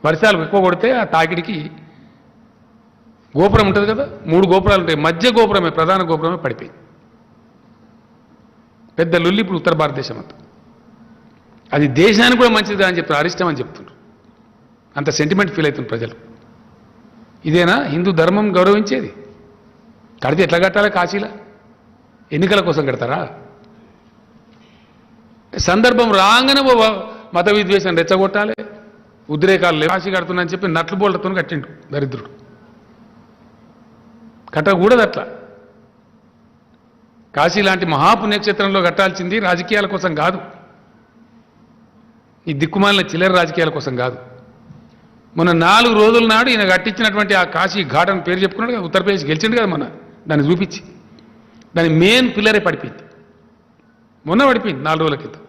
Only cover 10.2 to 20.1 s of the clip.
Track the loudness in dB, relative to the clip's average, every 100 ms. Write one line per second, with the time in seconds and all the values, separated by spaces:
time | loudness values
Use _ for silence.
10.2 | -16 -20 -20 _ _ _ _ _ -20 -20
11.2 | _ _ _ _ _ -2 0 2 4 4
12.2 | 4 4 4 2 -2 0 0 0 -2 -2
13.2 | -2 -2 -4 -4 -8 -12 -20 -20 _ _
14.2 | _ _ _ _ _ _ _ -6 -4 -2
15.2 | -2 0 -2 -2 -2 -4 -8 -8 -8 -14
16.2 | -20 -20 -20 -20 _ -20 _ _ -20 -20
17.2 | -20 -12 -2 0 2 0 -2 -2 -2 0
18.2 | 2 2 0 2 4 2 0 -4 -6 -14
19.2 | -20 -20 -20 _ _ _ _ _ _